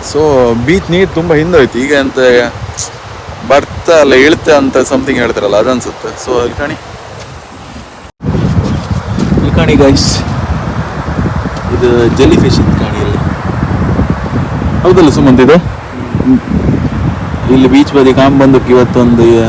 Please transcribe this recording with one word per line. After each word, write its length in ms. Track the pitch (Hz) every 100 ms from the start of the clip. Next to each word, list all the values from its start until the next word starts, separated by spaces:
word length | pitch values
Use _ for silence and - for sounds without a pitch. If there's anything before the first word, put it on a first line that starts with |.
| -
So 60 | 143 156 135 123 117 120
ಬೀಚ್ 260 | 185 165
ನೀರು 220 | 175 190
ತುಂಬ 200 | 160 170
ಹಿಂದೋಯ್ತು. 460 | 151 165 170 120 117
ಈಗ 120 | 135
ಎಂತ 260 | 143 135 127 127 123 120 - - - - - - - - - -
ಬರ್ತಾ 500 | 139 - - - 165
ಅಲ್ಲ 140 | 139
ಇಳುತ್ತೆ 400 | 131 143 170 -
ಅಂತ 220 | 147 135 131
something 380 | 127 131 135
ಹೇಳ್ತಾರಲ್ಲ, 420 | 127 117 110 101 101
ಅದು 160 | 117
ಅನ್ಸುತ್ತೆ. 540 | 127 110 - 110 117 -
So 120 | 123
ಇಲ್ಲಿ 160 | 120
ಕಾಣಿ, 220 | - 143 160 - - - - - 104 - - - 76 - - - _ - - - - - - - - - - - -
ಇಲ್ಲಿ 180 | - -
ಕಾಣಿ 200 | 160 147
ಗೈಸ್, 460 | 139 139 - - - - - - - - - - - - - - - - -
ಇದು 440 | - 123 120 117 -
ಜೆಲ್ಲಿ 180 | 139 -
ಫಿಶ್ 240 | - -
ಇತ್ತು 200 | - -
ಕಾಣಿ 180 | - -
ಇಲ್ಲಿ. 200 | - - - - - - - - - - - - - - - - - -
ಹೌದಲ್ಲ 280 | 180 185 156
ಸುಮಂತ್ 320 | 151 143 123
ಇದು? 340 | 131 170 - - - - - - 254 254 - - - - - - - - - - -
ಇಲ್ಲಿ 140 | 131 131
ಬೀಚ್ 260 | 135 143
ಬದಿ 200 | 143 131
ಕಾಮ್ 260 | 127 135 139
ಬಂದಕ್ಕೆ 340 | 135 131 120
ಇವತ್ತೊಂದು 500 | 123 120 123 120 117 117 117